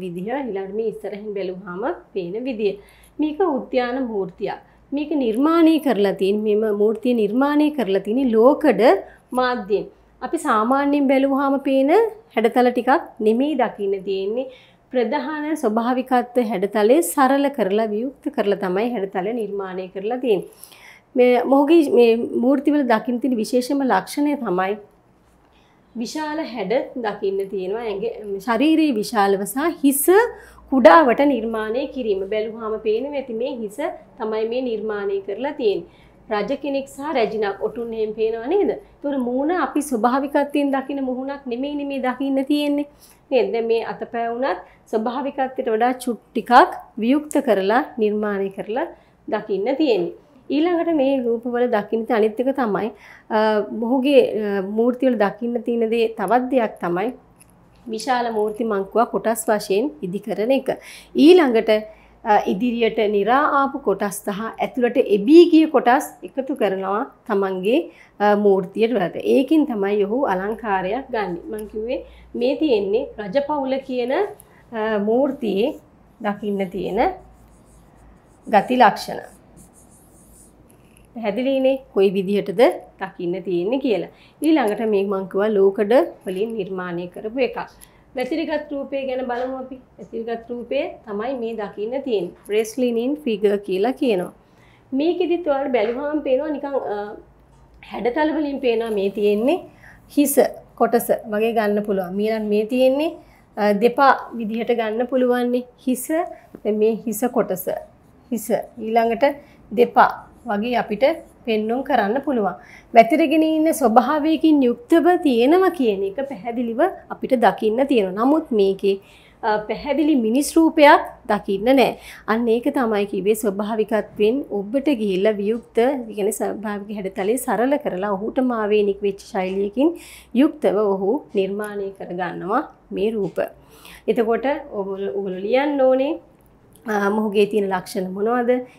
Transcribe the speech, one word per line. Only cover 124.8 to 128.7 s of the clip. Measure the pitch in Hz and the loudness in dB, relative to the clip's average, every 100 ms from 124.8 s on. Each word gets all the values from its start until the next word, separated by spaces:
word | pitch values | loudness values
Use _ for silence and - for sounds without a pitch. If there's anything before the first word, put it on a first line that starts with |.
| 277 | 0
ගිහිල්ලා | 247 214 185 208 202 | 0 0 0 0 0
වියුක්ත, | 202 233 - - | -2 -4 -4 0
ඒ | 240 285 226 | 0 0 -8
කියන්නේ | 208 196 | -4 -4
ස්වභාවික | 214 202 202 214 202 202 | -2 -6 -6 -8 -8 -10
හැඩතලේ | 214 190 202 190 254 | -10 -8 -4 -2 -2
සරල | - 202 254 285 | -2 0 0 0
කරලා | - 180 208 | -2 -4 -4
ඔහුටම | 190 220 262 254 | -4 -4 -2 -2
ආවේනික | 233 214 | -2 0